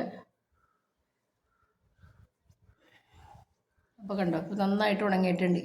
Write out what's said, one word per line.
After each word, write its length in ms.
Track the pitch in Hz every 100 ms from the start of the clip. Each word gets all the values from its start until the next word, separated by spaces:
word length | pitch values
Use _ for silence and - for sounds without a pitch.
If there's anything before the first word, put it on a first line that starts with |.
| - - - _ _ _ _ _ _ _ _ _ _ _ _ _ _ _ _ _ - - _ _ _ _ _ _ _ _ _ - - - _ _ _ _ _ -
അപ്പോൾ 140 | 196 202
കണ്ടോ, 180 | 180 160
അപ്പോൾ 160 | 175 202
നന്നായിട്ട് 400 | 196 208 214 196 208
ഉണങ്ങിയിട്ടുണ്ട്. 520 | 190 185 180 185 175